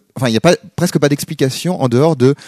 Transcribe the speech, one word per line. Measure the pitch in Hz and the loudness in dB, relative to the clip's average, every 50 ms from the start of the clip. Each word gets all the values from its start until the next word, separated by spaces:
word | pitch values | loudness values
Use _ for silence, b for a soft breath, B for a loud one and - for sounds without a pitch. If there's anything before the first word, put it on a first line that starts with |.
| _ _ - | _ _ -8
enfin, | 113 131 120 | -4 -2 0
il | 110 | 0
y | 110 | 2
a | |
pas, | - 170 180 - - 175 _ | 2 2 2 0 -2 -8 _
presque | - 170 185 - 156 | -4 -2 -2 0 0
pas | 147 143 | 0 0
d'explication | 147 - - - 156 - 139 135 - - - 170 180 - | 0 -2 -6 -6 -4 -2 -2 -2 -2 -4 -6 -6 -4 -2
en | 135 123 | -2 0
dehors | 120 127 151 165 156 | 2 2 2 2 2
de, | 127 123 135 143 B B | 4 2 2 2 B B